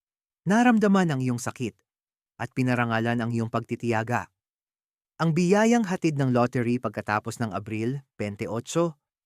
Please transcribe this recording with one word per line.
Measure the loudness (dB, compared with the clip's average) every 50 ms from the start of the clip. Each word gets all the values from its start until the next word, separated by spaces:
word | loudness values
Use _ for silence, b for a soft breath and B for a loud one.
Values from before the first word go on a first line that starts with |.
| _ _ _ _ _ _ _ _ -2
naramdaman | 2 4 4 6 6 6 4 4 4 4 4 4 2
ang | 0 0
iyong | 0 -2 -2 -2
sakit, | -4 -8 -8 -6 -6 -8 -8 _ _ _ _ _ _ _ _ _ _ _ _ -12
at | -12 -6 -2
pinarangalan | -2 0 0 2 0 0 0 0 0 0 0 0 -2
ang | -2 -2 -2
iyong | -4 -4 -2
pagtitiyaga. | -4 -4 -4 -6 -8 -6 -4 -2 -2 -2 -2 -2 -4 -4 -6 -8 _ _ _ _ _ _ _ _ _ _ _ _ _ _ _ _ _ -2
Ang | 0 0 2
biyayang | 2 2 4 4 4 4 4 4 2 2 0
hatid | -2 -2 -2 0 0
ng | 0 0 2
lottery | 2 2 2 2 0 -2 0 0 -2 -2
pagkatapos | -4 -6 -8 -6 -4 -2 -2 -2 -2 -4 -8 -6
ng | -6 -6
Abril | -6 -8 -8 -8 -6 -6 -4 -4 -6 -6 -10 _ _
twenty-eight, | -8 -8 -8 -6 -8 -8 -6 -6 -8 -6 -4 -2 -2 -2 -2 -4 _ _ _ _ _ _